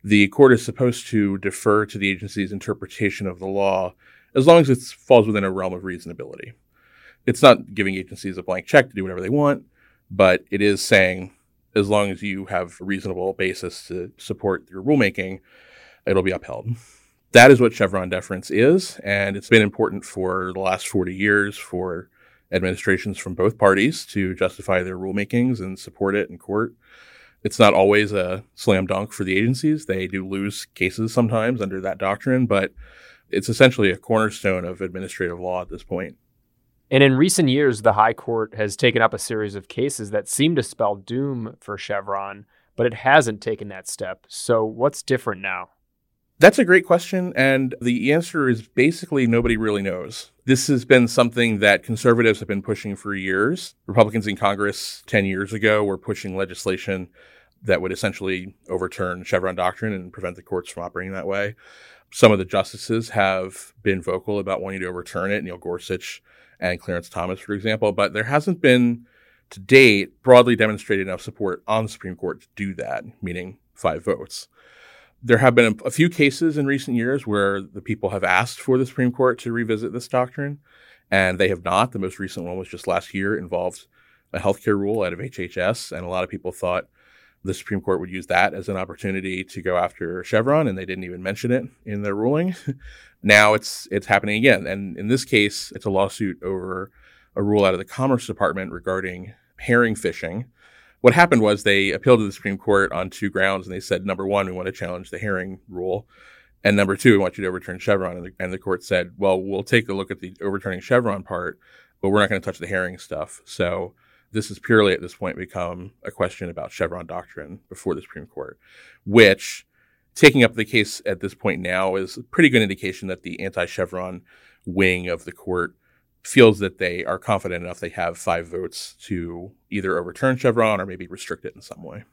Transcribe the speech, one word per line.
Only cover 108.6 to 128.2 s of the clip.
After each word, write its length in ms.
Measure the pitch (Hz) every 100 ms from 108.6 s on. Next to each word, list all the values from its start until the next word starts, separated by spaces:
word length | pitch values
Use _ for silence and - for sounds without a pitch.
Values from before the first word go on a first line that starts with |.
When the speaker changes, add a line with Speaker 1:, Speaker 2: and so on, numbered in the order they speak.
| - 90
Speaker 1:
said, 280 | - 92 87 -
"Well, 240 | 98 92
we'll 220 | 95 98
take 260 | 104 117 113
a 40 |
look 160 | 98 95
at 100 | 95
the 160 | 92 92
overturning 380 | 98 98 98 92
Chevron 440 | - 123 117 98
part, 360 | 95 90 87 - _ _ _ _
but 80 | 95
we're 100 | 104
not 100 | 98
gonna 100 | 101
touch 200 | 98 -
the 80 | 87
herring 320 | 95 90 90
stuff." 420 | - 73 78 - -
So 480 | - 87 87 90 _ _ _ _
this 180 | 110 -
has 100 | 98
purely 340 | - 110 101
at 80 | 92
this 140 | 87 -
point 220 | 92 80
become 540 | 92 92 87 90 92 _
a 80 | -
question 380 | - 92 - 90
about 220 | 82 -
Chevron 360 | - 85 90 85
doctrine 540 | 90 - - 73 98 _
before 260 | 92 95
the 80 | 76
Supreme 260 | - - -
Court, 320 | - 73 - _ - - _ -
which, 600 | 110 107 98 - - _ _ _ _ _ -
taking 280 | 151 139
up 120 | 113 113
the 100 | 107
case 340 | 117 104 - -
at 140 | 92
this 160 | 98 -
point 260 | 104 85
now, 340 | 90 92 95 95
is 220 | 95 -
a 60 |
pretty 260 | 120 - 156
good 140 | 123
indication 440 | 104 95 95 - 95
that 140 | 92
the 180 | 87 -
anti-Chevron 840 | 95 90 87 - 90 92 92 92 _ _ _ _ -
wing 420 | 90 95 90 90
of 180 | 82 -
the 60 |
court 440 | 80 - 90 87 _ _ _ _ _
feels 360 | - 135 117 98
that 180 | 98 -
they 280 | 90 90 -
are 140 | 90
confident 440 | - 101 95 87
enough 160 | 87 87
they 80 | 85
have 300 | - 85
five 300 | 87